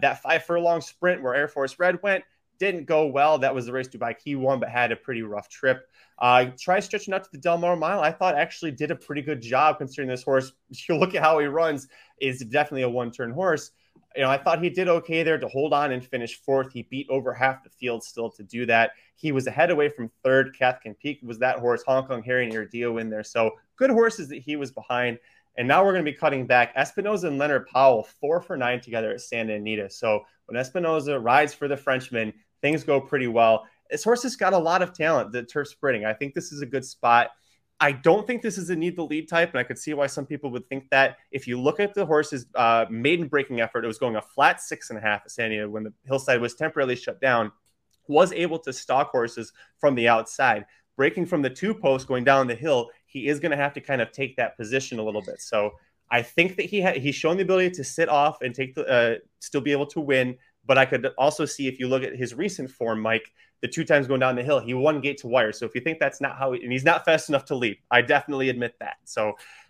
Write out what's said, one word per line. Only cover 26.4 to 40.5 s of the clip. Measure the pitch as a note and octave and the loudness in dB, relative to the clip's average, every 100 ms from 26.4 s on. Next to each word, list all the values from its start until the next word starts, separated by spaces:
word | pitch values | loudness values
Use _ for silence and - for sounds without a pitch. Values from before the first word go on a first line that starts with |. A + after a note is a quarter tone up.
| A#2+ | 2
back. | B2 A#2+ C3 | 4 4 0
Espinoza | C3 - G3+ G#3 E3+ | -2 -2 -4 -2 -2
and | C#3 | -2
Leonard | D3 C3+ - | 0 0 0
Powell, | B2 C3+ A#2 - _ | 4 6 6 0 _
four | C#3+ E3+ | -2 -2
for | F3 C#3 | -2 -4
nine | B2 B2 | -2 -2
together | A#2+ A2+ A2 | -4 -4 -2
at | G#2 | -4
Santa | - A#2 A2 G#2+ | -6 -4 -4 -4
Anita. | G#2 G#2+ G2 | -4 -4 -6
So | - A2+ G#2+ - _ - | -4 0 0 -2 _ -10
when | A#2 | -6
Espinoza | B2+ F#3 E3 D#3+ C#3+ C#3 | -6 -4 -2 -2 -2 -2
rides | A2+ C3 D3 | 4 4 4
for | - C#3+ | 0 -6
the | C3+ | -4
Frenchman, | - C3 C3 A#2 A2 - _ _ | -2 -2 -2 -4 -6 -8 _ _
things | C#3+ D#3 D3+ | -2 0 2
go | C#3 | 0
pretty | C3+ C#3+ B2+ | 0 -2 0
well. | A#2 A2+ A2 - _ - | 4 6 6 0 _ -10
This | D3+ | -4
horse | G#3+ A#3 | 0 0
has | B3+ - | 0 -2
got | F#3 | 2
a | F#3+ | 2
lot | D#3+ F3+ | 4 2
of | F3+ | 0
talent, | - D#3 D3+ G#2 | -2 0 2 0
the | B2 | -6
turf | A#2 D3+ C#3+ | -6 -6 -6
sprinting. | - C#3+ A#2 G#2+ | -4 0 0 0
I | |
think | A2 C#3 | -4 -6
this | E3+ - | -8 -10
is | D3 | -10
a | C3+ | -6
good | C3+ | -6
spot. | B2+ - B2 A#2 A#2+ - _ _ _ - | -6 -2 4 6 4 -4 _ _ _ 0
I | D3 | 0
don't | C3 E3 F#3+ G#3 | 2 4 4 2
think | A#3+ | -4
this | A#3 F#3+ | -4 -6
is | F3+ | -4
a | F3 | -4
need | E3+ F3 | -4 -4
the | |
lead | D#3 D3+ D#3 | -6 -6 -2
type, | E3+ F3 | 0 0
and | C3+ | 0
I | |
could | B2 B2 | -4 -6
see | - | -6
why | D3 C#3 | -2 -2
some | - C3+ | -4 -8
people | C#3+ C#3+ | -8 -8